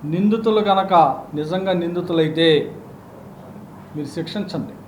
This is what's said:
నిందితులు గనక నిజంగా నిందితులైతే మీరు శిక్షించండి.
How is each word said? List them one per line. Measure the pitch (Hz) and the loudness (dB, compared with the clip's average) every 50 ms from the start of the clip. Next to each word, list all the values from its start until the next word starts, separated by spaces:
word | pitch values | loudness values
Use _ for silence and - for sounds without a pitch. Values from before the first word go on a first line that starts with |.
| - 147 | -4 -2
నిందితులు | 160 180 202 214 220 220 220 226 220 214 208 202 | -2 2 4 4 2 2 2 2 2 2 4 4
గనక | 190 190 190 190 190 170 156 139 - - - - 151 147 | 2 2 4 4 6 6 6 6 2 -2 -8 -10 -6 -6
నిజంగా | 151 156 175 185 190 190 185 175 | -4 -4 -4 -2 0 0 0 0
నిందితులైతే | 170 170 170 175 170 - 170 165 156 156 156 160 165 165 156 151 - - - - - - - - - - - - - - - - - - - - - - - - - - - | 0 -2 -4 -4 -4 0 0 2 2 2 2 4 4 6 6 4 2 -2 -10 -14 -16 -18 -18 -20 -20 -20 -20 -20 -18 -18 -20 -18 -18 -18 -18 -18 -18 -18 -18 -20 -18 -12 -10
మీరు | 151 147 131 - | -8 -8 -8 -6
శిక్షించండి. | 170 160 - - 214 190 - - 160 110 - - - - | -8 -8 -6 -6 -6 -6 -6 -6 -6 -8 -8 -10 -18 -20